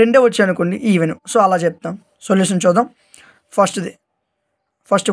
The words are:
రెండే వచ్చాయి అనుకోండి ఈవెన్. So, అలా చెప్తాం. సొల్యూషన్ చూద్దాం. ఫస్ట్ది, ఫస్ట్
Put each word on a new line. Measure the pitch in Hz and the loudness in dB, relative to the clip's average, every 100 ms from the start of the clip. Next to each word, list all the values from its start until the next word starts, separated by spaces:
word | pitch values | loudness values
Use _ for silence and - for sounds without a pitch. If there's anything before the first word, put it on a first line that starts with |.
రెండే | 226 262 247 | 4 4 2
వచ్చాయి | - 196 | 2 -2
అనుకోండి | 175 175 185 226 | 0 -4 -2 0
ఈవెన్. | 185 160 - - | 0 0 -6 -4
So, | 233 196 | 0 2
అలా | 185 | 2
చెప్తాం. | 165 165 165 190 _ _ - | -2 -4 -10 -14 _ _ -2
సొల్యూషన్ | 196 185 185 180 | 0 0 0 0
చూద్దాం. | 180 254 - _ _ - _ _ - | 0 -2 -8 _ _ -20 _ _ -2
ఫస్ట్ది, | 196 - 170 - _ _ _ _ _ _ _ _ _ | -2 -2 -12 -14 _ _ _ _ _ _ _ _ _
ఫస్ట్ | 196 - | -2 0